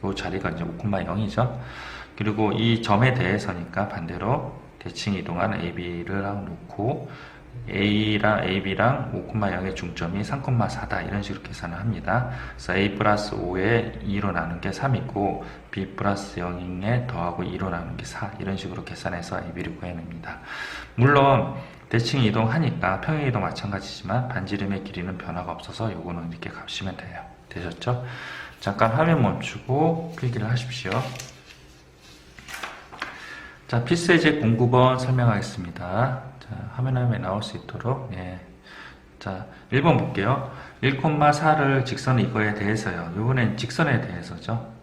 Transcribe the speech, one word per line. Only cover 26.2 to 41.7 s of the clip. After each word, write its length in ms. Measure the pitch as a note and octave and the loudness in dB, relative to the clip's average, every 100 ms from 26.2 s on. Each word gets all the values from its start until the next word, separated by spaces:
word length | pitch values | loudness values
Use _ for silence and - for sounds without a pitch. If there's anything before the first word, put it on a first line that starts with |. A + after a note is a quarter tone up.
| E2 | -6
이렇게 180 | E2 - | -8 -10
값이면 480 | - - - F#2+ F2+ | -10 -10 -6 -6 -8
돼요. 240 | - F2 - - - | -10 -12 -14 -18 -14
되셨죠? 540 | F2+ F2 E2+ - B2 - - - - - - | -8 -8 -6 -2 -2 -2 -10 -10 -12 -14 -6
잠깐 320 | - G2 A2+ | -4 4 4
화면 300 | A#2+ E3 D#3+ | 6 4 6
멈추고 920 | A2 - - - - C3+ D#3+ E3 - - | 4 2 -4 -10 -2 2 4 2 -4 -4
필기를 320 | B2+ A#2+ G#2+ | -2 0 0
하십시오. 420 | B2 - - F#2 G#2+ C3+ - - - - - - - - - - - - - - - - - - - - - - - - - - | 0 -2 -6 -2 -2 -2 -8 -12 -16 -20 -20 -20 -20 -20 -20 -20 -20 -20 -20 -14 -10 -10 -12 -16 -12 -12 -10 -14 -14 -16 -20 -2
자, 160 | A#2 | 0
필수 280 | A#2 E3+ - | 2 2 6
예제 220 | E3+ D3+ | 6 8
공구 360 | D3+ A2 A2+ A#2+ | 4 4 6 6
번 280 | B2+ B2+ B2+ | 8 8 6
설명하겠습니다. 1300 | B2+ B2+ A#2+ G#2 G2 - F2 E2 F2+ F#2+ B2+ C3 - - | 2 4 6 4 0 -8 -10 -8 -4 2 2 0 -8 -16
자, 100 | - G2 - | -12 -10 -10
화면 240 | - B2+ B2+ | -4 0 2
화면에 220 | B2 G#2+ | 2 0
나올 220 | F2+ G2+ | 0 -2
수 160 | G#2 E2+ | -2 -10
있도록. 540 | - - A#2 C3+ B2+ | -10 -6 -4 -4 -4
예. 260 | F#2 F#2 F#2 - - - - - - - - | -8 -8 -10 -14 -20 -20 -18 -18 -20 -20 -12
자, 280 | - F#2+ G#2+ - - | -8 -8 -10 -16 0
일 100 | C3 | 4
번 160 | E3 C#3 | 6 4
볼게요. 540 | - - G2+ C3 - - - - | 2 0 2 2 -2 -12 -16 -2
일 160 | C3+ C3+ | 0 2
콤마 340 | D#3+ D3+ D3 | 2 4 6
사를 540 | D3 D#3+ D3 C#3 | 6 4 4 6